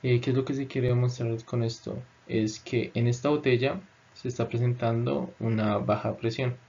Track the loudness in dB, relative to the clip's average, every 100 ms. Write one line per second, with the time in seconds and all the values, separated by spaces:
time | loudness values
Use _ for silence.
0 | 4 2 4 0 0 -4 -2 0 2 2
1 | 2 0 -4 -4 -4 -2 -2 -4 -8 -10
2 | -10 _ -4 0 0 -2 -4 -2 -2 0
3 | 0 2 2 2 4 2 2 -2 -10 _
4 | _ -10 -8 -4 -2 0 0 2 0 0
5 | 0 -2 -4 -4 0 2 2 0 2 0
6 | 0 -2 -4 -2 -4 -4